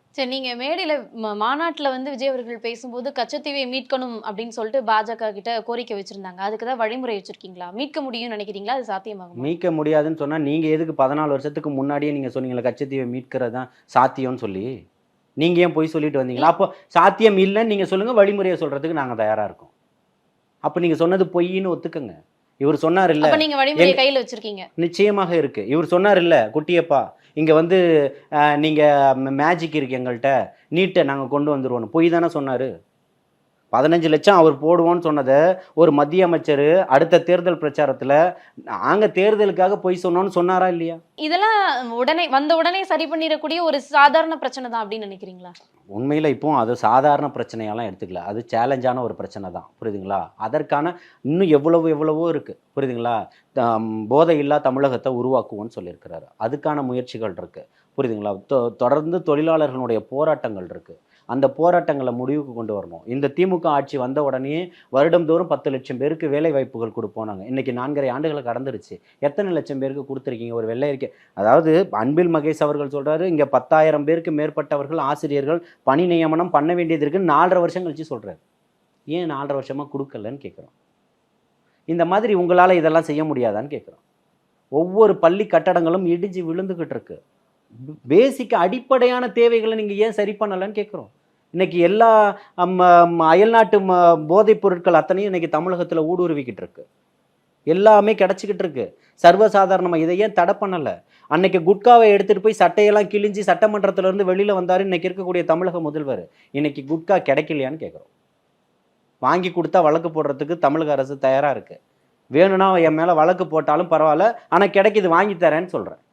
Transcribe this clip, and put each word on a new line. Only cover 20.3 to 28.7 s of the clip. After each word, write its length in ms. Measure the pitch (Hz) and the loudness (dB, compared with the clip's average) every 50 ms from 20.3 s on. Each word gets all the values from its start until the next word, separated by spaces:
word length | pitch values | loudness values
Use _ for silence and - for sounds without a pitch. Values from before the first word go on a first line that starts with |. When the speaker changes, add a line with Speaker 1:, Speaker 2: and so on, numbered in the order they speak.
| _ _ _ _ _ _ - | _ _ _ _ _ _ -8
Speaker 2:
அப்ப 160 | 147 - 175 | -6 -4 -2
நீங்க 160 | 175 170 156 | -2 0 0
சொன்னது 300 | 147 165 175 190 190 185 | 0 0 2 2 0 0
பொய்ன்னு 480 | - - 175 175 180 185 190 190 185 165 | 0 0 -2 -2 -2 -2 -4 -4 -4 -6
ஒத்துக்கங்க. 420 | - - 160 - 156 131 101 82 78 _ _ _ _ _ _ _ | -6 -8 -10 -10 -10 -12 -12 -14 -18 _ _ _ _ _ _ _
இவர் 180 | - 139 147 160 | -2 0 0 0
சொன்னார் 340 | 147 - 165 175 190 190 170 | 0 0 0 2 2 2 2
இல்ல, 160 | 156 151 151 | 2 2 2
Speaker 1:
அப்ப 120 | 151 - | 2 4
நீங்க 180 | 302 311 302 285 | 2 2 0 0
வழிமுறையை 320 | 269 269 277 302 302 349 | 0 0 2 2 4 4
Speaker 2:
எங்க 160 | - - 277 262 | 4 4 4 2
Speaker 1:
கையில 200 | 277 277 262 226 | 2 0 -2 -4
வச்சிருக்கீங்க. 400 | - 240 220 220 214 202 190 180 - _ | -6 -10 -12 -12 -12 -12 -14 -16 -10 _
Speaker 2:
நிச்சயமாக 600 | 160 170 170 170 - 202 208 202 202 190 165 175 | -4 -4 -2 0 2 2 2 2 0 -2 0 0
இருக்கு. 320 | 160 143 131 - 107 98 | 0 -2 -2 -4 -8 -4
இவர் 180 | 110 139 165 180 | -2 -2 -2 0
சொன்னார் 320 | - 175 175 196 208 196 | 0 2 2 4 4 4
இல்ல, 320 | 180 170 170 160 127 110 107 - | 4 4 4 4 4 2 2 -2
"குட்டியப்பா, 580 | 156 151 - 175 170 160 165 143 131 104 92 - _ _ _ _ | -4 -2 0 0 0 2 2 0 0 0 -2 -8 _ _ _ _
இங்க 200 | 151 160 160 151 | 0 2 4 4
வந்து, 240 | 160 170 170 190 190 175 170 160 151 143 135 - - - _ | 4 4 4 4 4 4 4 4 2 2 0 -4 -10 -12 _
அஹ், 260 | 151 147 147 147 147 | 2 2 4 4 4
நீங்க 560 | 147 151 156 | 2 0 0